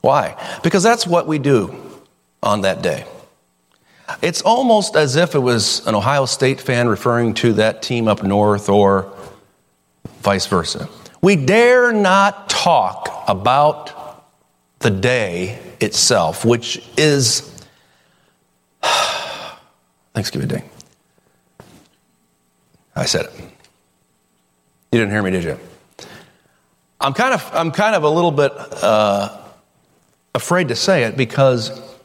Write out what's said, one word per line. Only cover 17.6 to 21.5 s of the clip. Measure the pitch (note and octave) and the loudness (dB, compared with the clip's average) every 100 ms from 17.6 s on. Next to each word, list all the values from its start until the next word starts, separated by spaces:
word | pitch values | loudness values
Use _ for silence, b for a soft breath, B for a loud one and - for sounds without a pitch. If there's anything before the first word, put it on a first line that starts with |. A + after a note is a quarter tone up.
| b b b b b b b b _ _ _ _ | b b b b b b b b _ _ _ _
<sighs> | - - - - - - - - _ _ _ _ _ | -4 -2 -2 -6 -10 -14 -16 -20 _ _ _ _ _
Thanksgiving | - - - - | -8 -6 -6 -6
Day. | - - - - _ _ _ _ _ _ | -8 -10 -20 -20 _ _ _ _ _ _